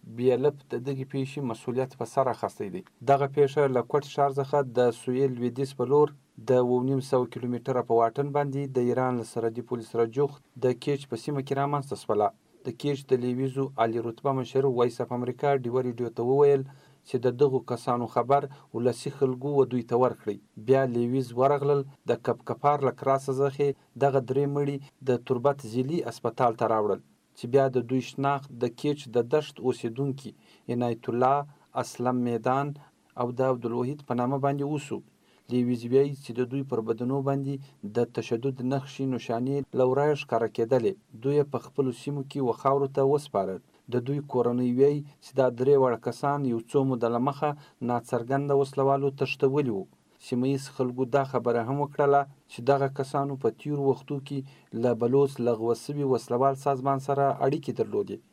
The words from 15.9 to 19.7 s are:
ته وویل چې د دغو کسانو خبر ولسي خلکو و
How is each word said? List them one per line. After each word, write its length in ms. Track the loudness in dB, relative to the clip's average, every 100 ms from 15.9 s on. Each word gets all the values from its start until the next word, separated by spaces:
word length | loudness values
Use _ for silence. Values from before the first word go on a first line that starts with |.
| -4 -6 -2
ته 140 | 0
وویل 320 | 4 6 4 0 -14 -20 _ -6
چې 80 | 0
د 120 | 0 2
دغو 180 | 2 2 -2
کسانو 380 | -6 -2 -2 0
خبر 320 | -2 2 2 0 -12 -10 -2
ولسي 320 | -2 -2 -8 -2
خلکو 320 | -2 0 -2
و 100 | 2 2